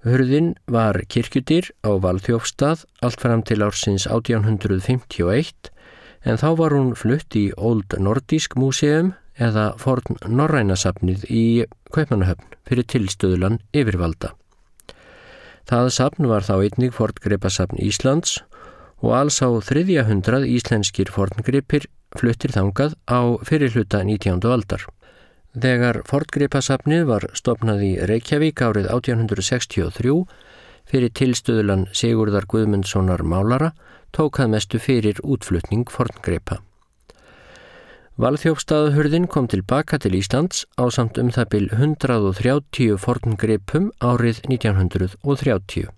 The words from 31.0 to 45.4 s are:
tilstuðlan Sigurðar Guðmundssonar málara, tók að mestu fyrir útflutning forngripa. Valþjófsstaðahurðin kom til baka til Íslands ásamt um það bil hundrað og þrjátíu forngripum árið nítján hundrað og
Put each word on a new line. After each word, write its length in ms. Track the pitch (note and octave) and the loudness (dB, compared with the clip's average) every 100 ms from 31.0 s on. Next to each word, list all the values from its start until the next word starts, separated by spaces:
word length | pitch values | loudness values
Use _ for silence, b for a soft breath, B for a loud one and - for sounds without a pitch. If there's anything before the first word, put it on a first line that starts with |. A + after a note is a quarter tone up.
| A#2+ | 0
tilstuðlan 760 | - C3 A#2+ - A2+ G#2 F#2+ F#2+ | 2 0 0 0 2 2 2 0
Sigurðar 560 | - A#2 A2+ G#2+ G2+ - | -2 0 2 2 0 0
Guðmundssonar 760 | A2+ G#2+ G2+ F#2+ G2+ F#2 F2 D#2+ | 0 2 0 0 0 2 0 0
málara, 460 | F2 G2+ B2+ D#3+ - b b b - | 0 0 0 0 -4 b b b -2
tók 240 | D3+ - | -2 2
að 140 | B2 G#2+ | 0 0
mestu 240 | - A#2 | -2 -4
fyrir 400 | - B2+ G#2+ G#2 | 0 2 2 -2
útflutning 680 | - C3 - F2 - G#2+ A#2+ | -4 -4 -2 -4 -2 -4 -4
forngripa. 680 | - A#2 - - F2+ - - - _ _ _ _ B B B B B B B B B B - | -4 -4 -4 -4 -4 -4 -10 -10 _ _ _ _ B B B B B B B B B B -2
Valþjófsstaðahurðin 1120 | A#2+ D3 E3 D#3 - D3+ D3+ C#3+ D3+ E3 F3 | -2 0 0 -2 0 2 4 2 2 2 2
kom 200 | D3+ A#2+ | 0 0
til 100 | G2 | -2
baka 360 | F#2+ C3+ D3+ D#3 | 0 -2 0 -2
til 140 | - F#2 | 0 -2
Íslands 500 | F#2+ B2+ F3 - - - | 0 0 0 -4 -8 -2
ásamt 400 | B2 A#2 A#2 - | 0 0 -2 0
um 120 | A#2+ | 0
það 180 | A#2+ A#2 | 0 0
bil 160 | G#2 G2+ G#2+ | 0 0 0
hundrað 520 | D3 D3+ B2+ A#2 G2+ | 0 0 0 2 0
og 80 | F#2+ | 0
þrjátíu 600 | A2 C#3+ C#3+ - A#2+ G2+ | 0 0 -2 0 0 2
forngripum 880 | - A#2+ A#2 G#2 A2 G#2+ G2 D3+ G3+ - | 0 -2 -2 -2 0 0 0 -2 -2 -2
árið 440 | A#2+ B2 A#2 A2+ - | -2 2 0 -2 -4
nítján 320 | B2+ A2+ G2 | -2 0 2
hundrað 380 | F2+ F#2 F#2+ - | 0 0 -4 -4
og 180 | C#3+ C#3 | -4 -2